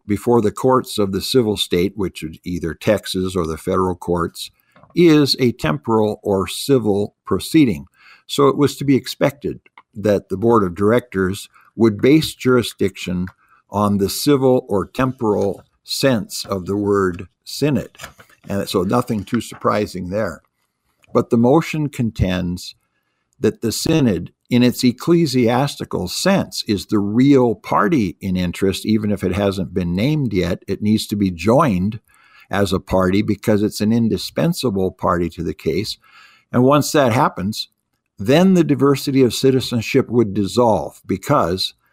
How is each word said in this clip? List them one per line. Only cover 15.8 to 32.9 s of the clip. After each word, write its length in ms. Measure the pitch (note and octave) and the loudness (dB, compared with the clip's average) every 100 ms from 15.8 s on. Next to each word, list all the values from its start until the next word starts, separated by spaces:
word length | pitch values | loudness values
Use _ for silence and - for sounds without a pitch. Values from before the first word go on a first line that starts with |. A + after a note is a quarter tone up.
| - | -12
sense 580 | - C#3 A2+ - - | -2 0 0 -4 -10
of 220 | - G2 F2 | -8 -6 -4
the 100 | G2+ | -2
word 540 | G2+ G2+ F#2+ F2+ F2+ _ - | 0 0 0 -4 -14 _ -16
synod. 520 | - C#3+ A#2 - - - - - _ - | -4 -2 -2 -4 -14 -20 -20 -20 _ -8
And 180 | G2 - | -6 -2
so 160 | G2+ | -2
nothing 400 | F#2 B2 - A2 | 0 -2 -2 -6
too 160 | F#2 A#2 | -4 -6
surprising 720 | - - A#2 G#2+ G2+ F#2 F2+ | -6 -6 -2 -2 -2 -6 -8
there. 320 | G2+ G2 - _ _ _ _ _ _ _ | -6 -6 -8 _ _ _ _ _ _ _
But 160 | A#2 - | -2 0
the 80 | A#2 | 2
motion 500 | A#2+ D#3+ - D#3 D3 | 4 4 2 -4 -4
contends 880 | - A2+ - F#2 F2+ F2 F2+ - - _ _ _ _ _ _ | -4 -4 -2 -2 0 -2 -6 -10 -20 _ _ _ _ _ _
that 220 | A2+ - | -2 0
the 100 | A2+ | -4
synod, 640 | - - D#3+ B2+ E2+ F#2 _ _ | -4 0 2 2 0 -6 _ _
in 140 | B2 | 2
its 200 | B2 - | 2 2
ecclesiastical 1200 | B2+ - - E3+ D#3 B2+ A2+ B2 C#3 - G#2 - F2+ | 0 0 0 2 2 2 2 2 -2 -6 -8 -6 -6
sense, 540 | - F#3 F#3+ - - - | -2 0 0 -2 -6 -4
is 200 | G2 - | -4 0
the 120 | G#2+ | -2
real 560 | G2+ A2+ C#3 C3+ A#2+ G#2 | 0 2 4 6 4 0
party 600 | - - G3 D#3 F#2+ - | -2 0 2 2 0 -4
in 160 | G2 F2+ | -4 -2
interest, 500 | F2+ - G2 F2+ G#2+ | -2 -2 -2 -2 -2
even 260 | G#2+ G#2 | -2 0
if 120 | G2 | -2
it 100 | F#2+ | -2
hasn't 400 | F#2+ G2+ F#2+ F2 | 0 0 -2 -4
been 220 | F#2 F2 F2+ | -4 -4 -2
named 380 | C3 D#3 B2+ | -2 -2 -2
yet. 300 | F#2+ F2 - - | -2 -2 -4 -6
It 140 | F#2 | -4
needs 260 | G#2 G#2+ - | 0 0 0
to 80 | G#2 | -2
be 160 | F#2+ | -2
joined 680 | E2 F#2+ C3 D#3 F2+ G2 A2+ - _ _ _ _ | 0 2 2 2 0 -2 -6 -14 _ _ _ _
as 240 | G2 G2 | -2 0
a 60 | F#2 | -2
party 420 | - | 0